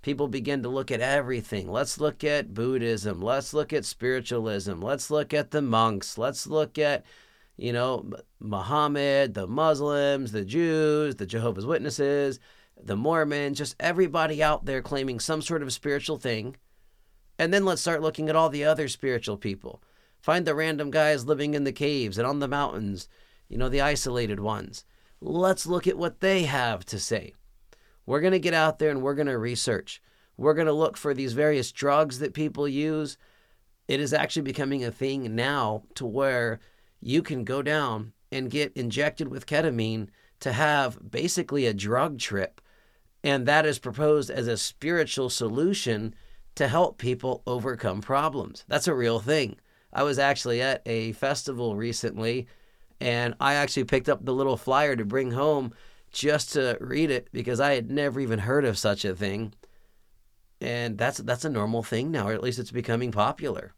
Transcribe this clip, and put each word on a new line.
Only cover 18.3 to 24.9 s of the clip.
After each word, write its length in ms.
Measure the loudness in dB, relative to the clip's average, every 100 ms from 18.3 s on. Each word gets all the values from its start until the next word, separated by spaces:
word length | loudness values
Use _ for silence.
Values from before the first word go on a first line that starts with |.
| 4
all 140 | 4
the 160 | 4 2
other 220 | 2 0
spiritual 500 | -2 -2 -2 -2 -4
people. 460 | -4 -6 -10 -16 _ _ _ _
Find 280 | 2 2 2
the 80 | 0
random 340 | 0 0 0
guys 380 | 4 4 4 2
living 260 | 2 2
in 100 | 2
the 80 | 0
caves 460 | 0 0 0 -2 0
and 80 | 0
on 140 | 0
the 80 | -2
mountains, 600 | 0 -2 -2 -4 -6 -10 -20 -20 _ _
you 120 | -2
know, 100 | 0
the 120 | 2
isolated 580 | 2 2 0 0 0 -2
ones. 460 | -2 -4 -6 -14 -20